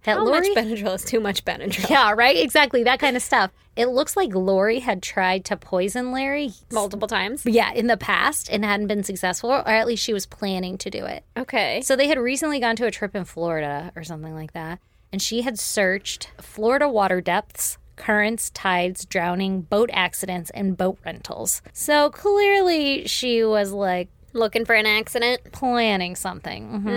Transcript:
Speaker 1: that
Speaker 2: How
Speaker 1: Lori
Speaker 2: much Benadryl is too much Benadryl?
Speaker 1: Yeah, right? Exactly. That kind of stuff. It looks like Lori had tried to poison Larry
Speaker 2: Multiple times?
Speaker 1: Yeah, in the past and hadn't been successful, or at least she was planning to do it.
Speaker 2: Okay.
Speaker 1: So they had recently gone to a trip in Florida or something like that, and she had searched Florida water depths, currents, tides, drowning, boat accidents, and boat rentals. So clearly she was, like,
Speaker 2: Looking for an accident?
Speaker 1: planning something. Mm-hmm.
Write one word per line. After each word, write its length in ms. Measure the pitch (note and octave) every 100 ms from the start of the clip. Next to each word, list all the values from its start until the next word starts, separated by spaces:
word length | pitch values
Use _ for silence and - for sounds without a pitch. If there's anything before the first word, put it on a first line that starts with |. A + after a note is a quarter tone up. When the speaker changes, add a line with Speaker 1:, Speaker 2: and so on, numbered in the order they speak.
Speaker 1:
that 120 | - G#3+
Speaker 2:
How 80 |
Speaker 1:
Lori 260 | G#4 D4+ F#4+
Speaker 2:
much 100 | G4
Benadryl 320 | A3 A3 G3+ F#3+
is 80 |
too 160 | - A#3
much 240 | G#3 F#3+
Benadryl? 460 | - E3+ E3+ F#3 F#3+
Speaker 1:
Yeah, 240 | C#4 A3+ G#3+
right? 220 | A#3+ C#4
Exactly. 460 | D#4+ D4+ C#4+ C4
That 160 | A#3 B3+
kind 180 | D4 B3
of 40 |
stuff. 280 | - B3+ F#3+ _ _ -
It 140 | A#3+
looks 280 | B3+ D4+ -
like 160 | F#4
Lori 460 | F#3+ F#3 F#3+ G3+ A#3+
had 240 | B3 F#3+
tried 420 | - - F#3 F#3+ -
to 120 | G3+
poison 540 | - F#3 F#3+ A#3+ B3
Larry 400 | B3+ C4+ C#4+ C#4+ F#3+ -
Speaker 2:
Multiple 360 | - G3+ G3+ G#3
times? 380 | G#3+ F#3+ C4 -
Speaker 1:
Yeah, 260 | A3+ -
in 120 | A#3+ A#3
the 120 | A3
past 520 | - F3+ C4 D4+ -
and 160 | G#3+ G#3
hadn't 220 | G3+ G#3
been 160 | G#3
successful, 480 | F#3+ F#3+ F#3 F3+ A#3
or 160 | C4 -
at 180 | A3 A3+
least 160 | A3+
she 100 | -
was 120 | G#3 -
planning 540 | - G3+ F#3 F3+ F#3
to 100 | -
do 160 | - -
it. 180 | - _ -
Speaker 2:
Okay. 440 | B3+ B3 E3+ D#3+
Speaker 1:
So 120 | C4 C4
they 120 | C#4+
had 100 | D4
recently 420 | A#3+ C4+ D#4 C#4+
gone 160 | A#3+ A3
to 100 | A#3
a 40 |
trip 240 | - G3+ G3+
in 80 | F3+
Florida 680 | - E3+ D#3+ D3+ C#3+ E3+ F3
or 80 |
something 300 | D#3+ D#3+ D#3
like 200 | D#3 D#3
that, 260 | E3+ D#3+ F3 _ _ _
and 100 | G3
she 220 | - A3+
had 160 | A#3+ G#3+
searched 680 | - - F#3+ F#3+ - - - -
Florida 480 | - - G#3+ C4+ D4
water 320 | A3 G3 F#3
depths, 560 | F3+ F3+ - - - - - -
currents, 520 | - G#3 G#3 A3+ -
tides, 560 | - G3 F3+ F3+ F#3 F#3
drowning, 560 | F#3+ E3+ F3+ F#3+ F#3+
boat 300 | E3 G3+ A#3
accidents, 560 | - F3+ - F#3+ F3+ E3 -
and 200 | G3 F3+
boat 220 | F#3 - -
rentals. 560 | E3 - - G3 - -
So 380 | - - D4 D4
clearly 960 | - G4+ G4+ G4+ G4+ F#4 E4 C#4+ C#4 -
she 380 | - B3+ A#3
was, 300 | A3 G#3+ G3+
like, 340 | G3+ G3 F3+ F3+ _ -
Speaker 2:
Looking 320 | - A3 A3+ A3+
for 80 |
an 140 | A3+ G#3+
accident? 640 | G#3+ A3 B3 A#3 B3 -
Speaker 1:
planning 640 | - C4 A#3+ A3+ G3 F3+ F3+
something. 480 | F#3+ F3+ D#3+ F#3+ G#3+
Mm-hmm. 200 | G#3+ G#3